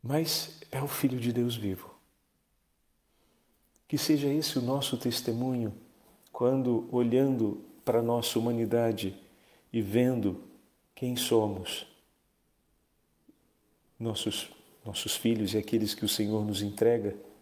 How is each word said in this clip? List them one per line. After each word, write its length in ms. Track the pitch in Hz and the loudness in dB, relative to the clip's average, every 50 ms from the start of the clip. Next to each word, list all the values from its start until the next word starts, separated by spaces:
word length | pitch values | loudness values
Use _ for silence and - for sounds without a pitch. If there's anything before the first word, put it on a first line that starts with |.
Mas 580 | - 117 135 156 165 160 - - - - - - - - | -4 0 0 0 0 0 -2 -4 -4 -8 -12 -20 -18 -8
é 120 | - 131 | -6 -6
o 60 | 139 143 | -4 -4
Filho 320 | - - - 135 127 127 | -4 0 0 0 0 2
de 120 | 113 120 | 0 0
Deus 240 | 113 120 120 120 117 | 2 2 0 0 0
vivo. 380 | 110 104 101 95 92 - - - _ _ _ _ _ _ _ _ _ _ _ _ _ _ _ _ _ _ _ _ _ _ _ _ _ _ _ _ _ _ _ _ _ _ _ _ _ _ | -2 -2 -4 -4 -4 -8 -18 -20 _ _ _ _ _ _ _ _ _ _ _ _ _ _ _ _ _ _ _ _ _ _ _ _ _ _ _ _ _ _ _ _ _ _ _ _ _ _
Que 120 | _ - 143 | _ -2 -2
seja 300 | - - 156 147 143 143 | 2 2 2 2 4 2
esse 300 | 139 156 151 - - 135 | 2 0 0 0 -2 -2
o 40 | |
nosso 340 | 120 120 135 139 135 - - | 0 0 0 0 0 -2 -4
testemunho 800 | 117 - 123 117 - - - 113 117 123 131 127 123 117 104 101 - - - _ _ _ - _ _ _ _ | -2 -2 -2 -2 -2 -2 -2 -2 -2 -2 -2 0 0 -2 -4 -4 -8 -18 -20 _ _ _ -20 _ _ _ _
quando, 560 | _ - 120 123 131 135 131 123 120 113 113 - | _ 0 2 2 2 4 2 2 2 0 0 0
olhando 720 | 123 123 120 117 117 127 139 139 131 120 110 104 - - - - - - - | 0 2 2 4 4 4 4 4 2 2 2 0 0 -4 -12 -16 -20 -8 -2
para 140 | - 113 117 | 2 2 2
a 40 | |
nossa 360 | 117 117 120 120 113 - - 120 | 2 2 0 0 0 0 0 0
humanidade 800 | 113 120 120 117 117 107 110 117 117 117 110 101 - 95 95 - - - _ _ _ _ _ _ _ _ | 0 2 0 0 0 2 2 2 2 2 0 0 -4 -6 -6 -8 -18 -20 _ _ _ _ _ _ _ _
e 100 | - 117 | -2 -2
vendo 600 | 107 95 101 120 123 127 131 120 101 101 90 - - - - - _ _ _ _ _ _ _ | -2 2 4 4 4 4 2 2 0 0 -2 -2 -10 -18 -20 -20 _ _ _ _ _ _ _
quem 220 | - 131 127 123 | -6 -6 -4 -2
somos, 720 | 123 - - 131 113 107 104 - - 92 - - - - - - _ _ _ _ _ _ _ _ _ _ _ _ _ _ _ _ _ _ _ _ _ _ _ _ _ _ - _ _ _ _ _ _ _ _ _ _ _ _ _ _ | -2 0 2 4 4 4 2 -2 -6 -6 -8 -8 -10 -10 -14 -20 _ _ _ _ _ _ _ _ _ _ _ _ _ _ _ _ _ _ _ _ _ _ _ _ _ _ -20 _ _ _ _ _ _ _ _ _ _ _ _ _ _
nossos, 520 | 113 113 107 - - 110 - - - - - - - - - _ _ | -4 -4 -4 -2 -2 -2 -4 -4 -8 -10 -14 -20 -20 -20 -20 _ _
nossos 320 | 110 95 - - 104 - | -8 -8 -6 -4 -4 -4
filhos 380 | - - 113 117 107 107 95 101 | 0 2 2 2 2 0 0 0
e 40 | 107 | 0
aqueles 360 | 104 - - 113 107 104 - | 0 2 0 2 2 0 -2
que 100 | - - | -2 -2
o 40 | 104 | -2
Senhor 360 | - - 110 104 107 107 104 | 0 0 0 0 0 0 0
nos 180 | 104 104 98 | 0 -2 -2
entrega 540 | 104 101 101 - 113 117 117 113 104 104 - - - - - - | -4 -4 -2 2 4 4 4 4 0 -4 -6 -6 -14 -20 -20 -20